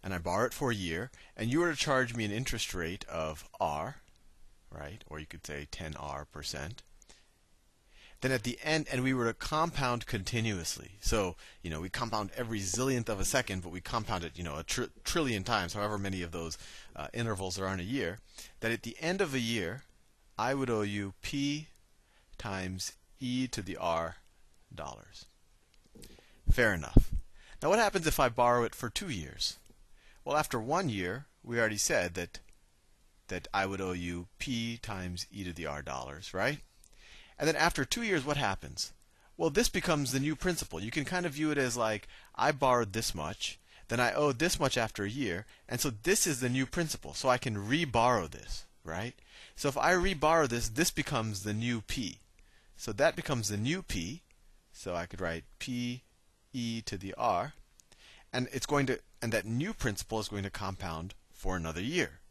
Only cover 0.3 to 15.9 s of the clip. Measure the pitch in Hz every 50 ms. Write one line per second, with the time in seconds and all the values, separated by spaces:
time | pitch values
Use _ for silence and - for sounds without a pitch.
0.3 | 90 98 117 123 - - 147 131 117 104 92 85 80 85 110 131 - - - -
1.3 | - - 107 117 123 160 175 175 160 139 - 151 139 131 127 120 117 120 110 104
2.3 | 101 110 131 127 - 117 - - - 90 85 82 90 104 - - - 82 80 78
3.3 | 78 76 - - - - 98 82 73 73 78 117 143 - - - - - - -
4.3 | - - - - - - _ - - 80 73 73 87 117 - - 78 78 78 -
5.3 | - 82 - - 76 71 73 73 - - 90 80 78 - 76 73 69 69 71 -
6.3 | - 76 73 - - 71 69 80 107 - - - - - - _ - - - _
7.3 | _ _ _ _ - _ _ _ _ _ _ _ - - - - - - - 131
8.3 | 131 123 110 123 123 - - 151 156 160 151 - - 127 127 131 131 127 120 113
9.3 | 113 - - - 151 156 160 175 - - 143 123 120 120 117 - - 110 95 -
10.3 | - 117 110 113 104 92 82 - - - 65 - - - - - - 110 101 92
11.3 | 85 - - - - - - 87 80 76 85 95 - - 123 117 113 107 104 95
12.3 | - - 127 113 113 107 98 92 90 104 127 135 135 123 113 - 110 98 95 -
13.3 | - 135 120 - 101 95 85 90 82 92 - - - 117 110 107 113 92 82 82
14.3 | - - 90 82 73 76 80 - - - 123 - - - - - - 175 160 135
15.3 | 117 101 95 98 120 107 92 87 - 104 101 107